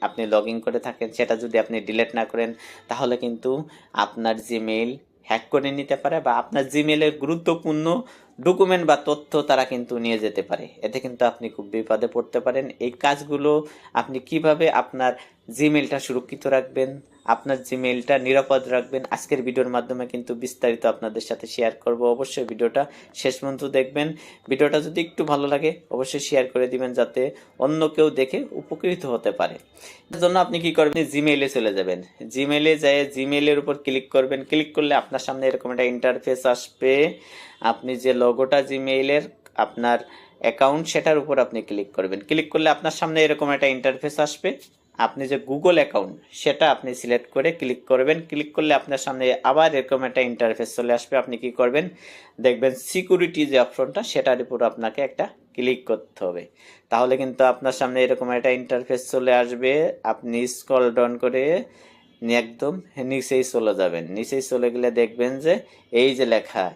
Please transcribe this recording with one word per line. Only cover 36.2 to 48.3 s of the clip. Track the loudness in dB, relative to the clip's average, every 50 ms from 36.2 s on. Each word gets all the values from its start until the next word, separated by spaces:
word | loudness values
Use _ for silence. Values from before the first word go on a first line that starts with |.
| -2 -2 -2 0 2
আসবে। | 0 0 0 -2 -8 -8 _ 2 2 4 4 4 2 0 -6 -14 -20 -20 -20 -20 -20 -16 -4
আপনি | -2 -2 -2 -2 -4 -6 -6
যে | -2 0 2 2
লোগোটা | 4 4 4 4 2 2 2 2 2 2 0
Gmail-এর | -4 -4 -2 0 0 0 2 2 2 0 0 -2 -10 _ _ -8 -2
আপনার | -2 -2 -2 -2 -2 0 2 2 0 0 -6 -18 -20 -20 -20 _ _
অ্যাকাউন্ট, | -2 -2 2 4 4 4 4 2 -2
সেটার | -2 -4 -2 2 2 2 2
উপর | 2 2 2 2
আপনি | 2 0 -2 -6 -8
ক্লিক | -6 -6 -6 -6 -4 -4
করবেন। | -4 -4 -2 -4 -6
ক্লিক | -4 -2 -2 0 0 0
করলে | -2 2 4 4
আপনার | 2 2 0 -4
সামনে | -4 -4 -4 -2 2 4 4
এরকম | 4 4 2 0 0
একটা | 0 2 2
ইন্টারফেস | 2 0 2 0 -2 -2 0 -4 -6 -2 0
আসবে। | -2 -2 -2 -4 -6 -6 -6 -6 -10 -20 _ _ _ _ _ -2
আপনি | -2 -2 -2 -4 -4 -4
যে | -4 -4 -4
Google | -4 -6 2 4 4 6
অ্যাকাউন্ট, | 6 4 2 0 -2 -4 -4 -8 -16 -20 _ -18
সেটা | -2 0 0 2 4 4 4
আপনি | 4 2 0 -6 -10
সিলেক্ট | -8 -2 0 0 0 0 -2
করে | -2 0 0 0 -2
ক্লিক | -2 -4 -4 -4 -6 0
করবেন। | 2 2 4 4 2 2 0 -2
ক্লিক | -6